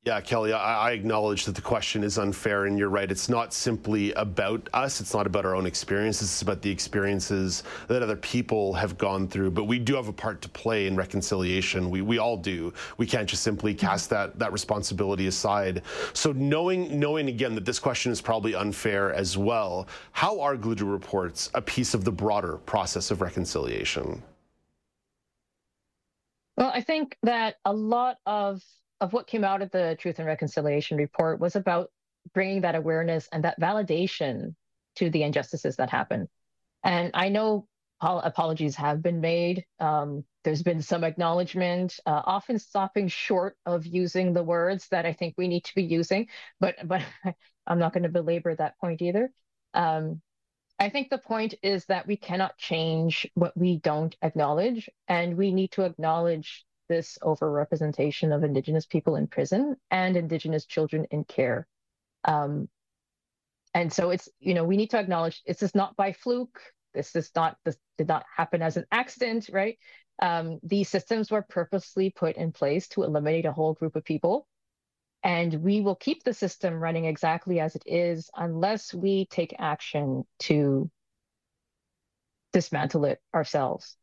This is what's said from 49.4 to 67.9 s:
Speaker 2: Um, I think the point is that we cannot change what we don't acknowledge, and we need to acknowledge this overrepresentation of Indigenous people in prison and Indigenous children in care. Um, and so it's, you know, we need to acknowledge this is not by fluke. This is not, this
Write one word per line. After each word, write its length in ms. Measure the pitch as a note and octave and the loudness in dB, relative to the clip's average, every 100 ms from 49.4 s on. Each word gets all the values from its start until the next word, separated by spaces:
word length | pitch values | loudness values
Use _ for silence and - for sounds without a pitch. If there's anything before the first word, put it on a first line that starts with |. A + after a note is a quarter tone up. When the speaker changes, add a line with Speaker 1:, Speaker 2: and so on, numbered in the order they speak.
| _ _ _ | _ _ _
Speaker 2:
Um, 480 | - E3+ D#3+ D#3 D#3+ _ _ _ _ _ - | 2 2 2 -2 -8 _ _ _ _ _ -4
I 100 | G3+ | -2
think 220 | C#4 C4+ | -2 -4
the 80 | C4 | -6
point 360 | - A3 A3 - | -2 -2 -2 -2
is 220 | G3 F#3+ - | -2 -2 0
that 220 | F3+ - | -2 0
we 80 | G#3 | -6
cannot 400 | - F3+ F#3+ - | -2 -2 -2 -4
change 680 | - E3 D#3+ D#3+ E3 D#3 - | -4 -2 0 2 0 0 -4
what 220 | - E3+ - | 0 0 2
we 220 | F3+ E3 | 2 2
don't 380 | E3 D3+ D#3+ - | 2 0 -2 -2
acknowledge, 680 | D#3+ D#3+ C#3+ D3+ A3 A#3 - _ - | -2 0 2 2 2 -2 -8 _ -2
and 300 | F3 F3 E3+ | -2 0 0
we 160 | G3 | 2
need 180 | F#3 F#3+ | 2 0
to 120 | - | 0
acknowledge 800 | F#3 E3 D#3+ E3 E3+ D#3+ D3+ - _ _ _ | -2 0 0 2 2 0 -6 -16 _ _ _
this 300 | E3+ E3 - | -2 -2 -4
overrepresentation 1120 | - D3+ D#3 D3 D3+ D#3 D#3 - D3 - D#3+ | -2 2 2 0 0 0 0 0 0 2 2
of 80 | D3 | 2
Indigenous 420 | D3+ C3+ C3+ D#3 | 2 2 2 -2
people 300 | - D3+ - | 0 0 2
in 140 | D3 D3+ | 0 0
prison 480 | - C#3 F#3+ D4 C4 _ | -2 0 2 0 -4 _
and 240 | F#3 F#3 F3+ | 0 2 2
Indigenous 500 | D#3+ D#3+ D#3+ D#3 - | 0 -2 -2 -2 -2
children 400 | - D#3 D#3 D#3 | -2 0 0 -2
in 100 | D3+ | -4
care. 460 | - - B2+ A#2 E3 _ _ _ _ _ | -4 0 0 0 -6 _ _ _ _ _
Um, 440 | - D3+ C#3+ D3 - _ _ _ _ _ _ _ _ _ _ | 2 2 0 -4 -6 _ _ _ _ _ _ _ _ _ _
and 180 | E3+ E3+ | -2 0
so 180 | - F3 | 0 0
it's, 180 | F3+ - _ | 0 -4 _
you 140 | - | -2
know, 100 | F3 | 0
we 120 | E3 G3 | 2 2
need 140 | A3 | 2
to 80 | A#3 | 0
acknowledge 440 | F#3+ E3+ E3 - - | 0 0 0 -4 -8
this 160 | - | -4
is 120 | F#3+ | 0
not 200 | G3+ G3 | 2 0
by 200 | - G3 | 0 -2
fluke. 460 | - B3 B3 B3 - - _ _ | -2 -2 -2 -4 -12 -20 _ _
This 200 | - C#3+ | -8 -4
is 160 | E3+ D#3 - | -6 -2 0
not, 220 | D#3+ - | 0 0
this 120 | - D#3 _ | -6 -6 _